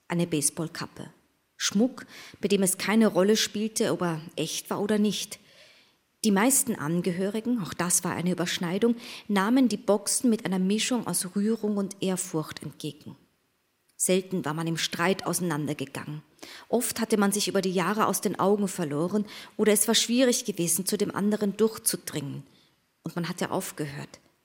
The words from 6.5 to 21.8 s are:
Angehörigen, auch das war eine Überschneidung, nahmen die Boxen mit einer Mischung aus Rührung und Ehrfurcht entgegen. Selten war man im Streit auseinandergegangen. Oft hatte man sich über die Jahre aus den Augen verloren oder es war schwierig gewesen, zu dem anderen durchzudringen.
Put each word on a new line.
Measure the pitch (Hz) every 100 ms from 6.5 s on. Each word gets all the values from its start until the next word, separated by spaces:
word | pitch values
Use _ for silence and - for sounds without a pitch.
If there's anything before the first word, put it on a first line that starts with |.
| - 240 -
Angehörigen, | 147 175 180 175 196 220 233 240
auch | 156
das | - 175 -
war | 175
eine | 101 175
Überschneidung, | 170 175 - 175 196 233 233 - - -
nahmen | 202 196 262 247
die | 202
Boxen | - 208 - - 247
mit | 214 175
einer | 185
Mischung | 185 214 - 247 -
aus | 175 180 202
Rührung | 208 226 214 202
und | 196 -
Ehrfurcht | 185 180 - 160 151 -
entgegen. | 156 - 151 - - 143 _ _ _ _ _ _ _ -
Selten | - 185 190 185 139
war |
man | 156 165
im | 160
Streit | - - 175 190 -
auseinandergegangen. | 175 175 151 143 151 - 131 - 151 - - - - -
Oft | 233 240 -
hatte | 220 208
man | 196
sich | 202 190
über | 196
die | 190
Jahre | 185 170 214 202
aus | 190
den | 202 -
Augen | 185 208 196
verloren | - 151 143 175 214 208 - - -
oder | 214
es | 214 -
war | 220
schwierig | - 240 247 240 -
gewesen, | 180 170 - 185
zu | 202
dem | 202 -
anderen | 202 208 202 196
durchzudringen. | 220 220